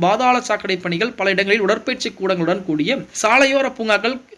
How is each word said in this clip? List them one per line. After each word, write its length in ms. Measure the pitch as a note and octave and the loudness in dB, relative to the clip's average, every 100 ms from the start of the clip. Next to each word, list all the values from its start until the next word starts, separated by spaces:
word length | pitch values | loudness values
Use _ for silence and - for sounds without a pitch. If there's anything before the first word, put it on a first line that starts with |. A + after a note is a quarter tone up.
| F3 | 0
பாதாள 360 | A3+ B3+ B3 | 2 2 2
சாக்கடை 360 | B3 G#3 G3 F3+ | 0 -4 -2 -4
பணிகள், 380 | F3+ E3+ A#3 A#3 | -2 -2 -4 -2
பல 160 | G3 F#3+ | -2 0
இடங்களில் 300 | G3 A3 G3 | 2 2 2
உடற்பயிற்சி 440 | A3 C4 B3 A3+ | 0 -2 -4 -6
கூடங்களுடன் 540 | - F#3+ F#3 E3 G3 F#3+ | -4 -2 0 0 -2 -2
கூடிய 280 | D3+ D#3+ C4 - - | -2 0 -2 -6 -2
சாலையோர 500 | G#3+ B3+ C4+ C4+ C4 C4 | 2 4 4 2 0 -4
பூங்காக்கள், 420 | A3 G3+ A#3 B3+ - | 0 0 0 -6 -12